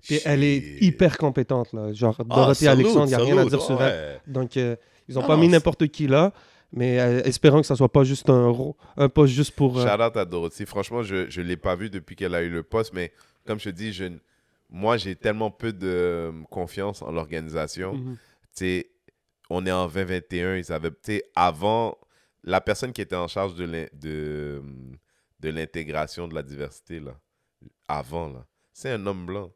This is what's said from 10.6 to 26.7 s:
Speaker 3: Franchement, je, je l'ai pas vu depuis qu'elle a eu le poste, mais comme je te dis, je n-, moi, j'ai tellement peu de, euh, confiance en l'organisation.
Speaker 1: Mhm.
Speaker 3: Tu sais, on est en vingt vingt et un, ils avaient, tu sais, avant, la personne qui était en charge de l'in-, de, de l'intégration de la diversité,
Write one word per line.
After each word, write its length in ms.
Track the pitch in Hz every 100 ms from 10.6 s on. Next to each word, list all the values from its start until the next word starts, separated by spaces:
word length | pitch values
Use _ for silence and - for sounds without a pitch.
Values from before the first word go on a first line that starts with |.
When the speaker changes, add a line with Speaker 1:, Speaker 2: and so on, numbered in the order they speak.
| 101
Speaker 3:
Franchement, 340 | 101 98 120
je, 260 | 110 95 90
je 140 | 80
l'ai 160 | 85 87
pas 180 | 98 87
vu 140 | 107
depuis 260 | 98 80 95
qu'elle 200 | 95 87
a 80 |
eu 60 | 87
le 120 | 85
poste, 320 | 80 113 110
mais 180 | 92 85 _ _ _ -
comme 120 | 107
je 60 | 104
te 40 |
dis, 220 | 87 110
je 100 | 90
n-, 160 | 95 85 _ _ _ _ _
moi, 280 | 85 107 120
j'ai 180 | 95 92
tellement 340 | 113 107 110
peu 240 | - 117
de, 140 | 98 92
euh, 440 | 90 90 85 82 80 80
confiance 500 | - 87 - 98 98
en 100 | -
l'organisation. 840 | 82 78 80 80 80 76 - 92 131
Speaker 1:
Mhm. 200 | 127 123
Speaker 3:
Tu 40 | _ _ _
sais, 380 | - 92 90 - _ _ _ _ _ _
on 160 | 87 92
est 60 |
en 160 | 92 90
vingt 160 | 82
vingt 280 | 92 92 -
et 120 | 90
un, 140 | 90 95
ils 140 | 87
avaient, 200 | 80 82
tu 60 | 73
sais, 220 | - 104 - -
avant, 640 | 90 78 98 113 113 - _ _ _ _
la 180 | - 90
personne 320 | - 101 127
qui 80 | 120
était 140 | 98 90
en 120 | 87
charge 280 | - 98 85
de 100 | 87
l'in-, 220 | 82 80 73
de, 600 | 78 76 76 76 73 71 69 65 65 64 _ _ _ _
de 100 | 78
l'intégration 760 | 78 80 85 76 76 76 - 85
de 80 | 80
la 80 |
diversité, 560 | 69 69 71